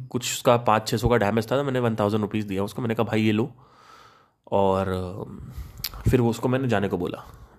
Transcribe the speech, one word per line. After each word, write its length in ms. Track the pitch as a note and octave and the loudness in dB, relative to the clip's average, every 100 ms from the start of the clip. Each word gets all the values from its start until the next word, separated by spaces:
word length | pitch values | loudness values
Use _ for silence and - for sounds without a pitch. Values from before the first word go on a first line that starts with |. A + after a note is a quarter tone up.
| B2+ | -6
कुछ 240 | A#2+ - | -6 -6
उसका 240 | - B2+ A#2+ | -2 4 4
पाँच 300 | A#2+ G#2+ - | 4 2 2
छः 100 | A2 | 0
सौ 120 | A#2 | 2
का 80 | A#2+ | 4
डैमेज 340 | G2+ A2+ G#2 | 4 0 0
था, 60 | C3 | 0
तो 60 | |
मैंने 160 | C#3+ B2+ | 0 0
वन 160 | A#2+ A2 | 0 2
थाउजेंड 260 | G#2 G#2+ | 2 2
रुपीज़ 260 | G2+ G#2+ G#2 | 0 -2 -4
दिया 160 | F#2+ | -4
उसको। 180 | G2+ - | -4 -4
मैंने 140 | A#2 A2+ | -4 0
कहा, 80 | |
"भाई 180 | G#2 A2 | 0 2
ये 100 | A2 | 2
लो।" 200 | G#2+ C3+ - - - - - - _ _ _ - | 2 0 -6 -20 -20 -20 -20 -20 _ _ _ -4
और, 360 | G2+ G2 F#2+ F#2+ | 2 2 2 0
अ, 1200 | F#2 F#2 G2+ - G2 - - - - - - - | -4 -6 -8 -12 -14 -14 -14 -16 -12 -12 -4 2
फिर 120 | B2+ | 2
वो 80 | A#2 | 2
उसको 180 | A2+ B2+ | 0 0
मैंने 200 | B2+ B2+ | 0 0
जाने 200 | G#2 G2 | 0 0
को 100 | F#2 | -2
बोला, 280 | F2 - - - - | -4 -8 -12 -20 -20